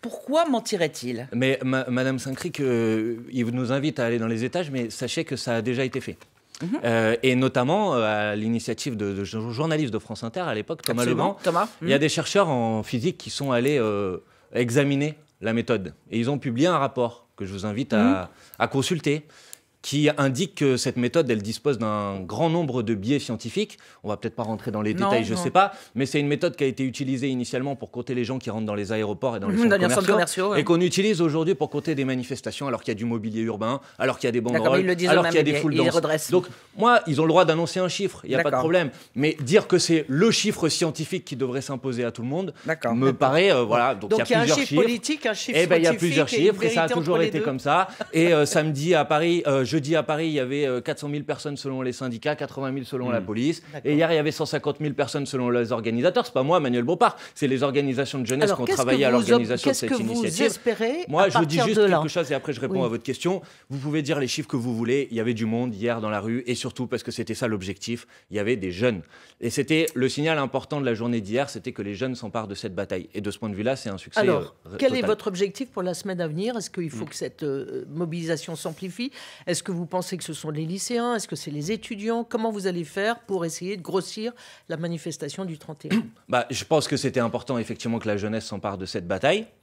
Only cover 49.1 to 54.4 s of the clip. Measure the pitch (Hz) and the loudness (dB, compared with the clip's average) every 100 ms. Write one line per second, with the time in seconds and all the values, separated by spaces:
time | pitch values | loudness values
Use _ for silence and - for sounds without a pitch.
49.1 | 151 170 175 156 135 127 160 135 160 135 | 2 4 2 2 2 2 0 2 0 2
50.1 | 151 165 151 127 143 143 123 120 147 147 | -2 0 0 0 0 0 -2 -4 -6 -4
51.1 | 147 147 143 151 143 139 131 127 123 131 | -6 -4 -6 -6 -8 -6 -4 -4 -4 -6
52.1 | 113 151 147 139 - 135 135 127 135 127 | -4 -4 -4 -6 -6 -6 -6 -6 -6 -2
53.1 | 117 92 107 135 160 - 147 147 151 160 | -2 -2 -2 0 -2 -6 -6 0 4 4
54.1 | 165 147 - | 4 2 -2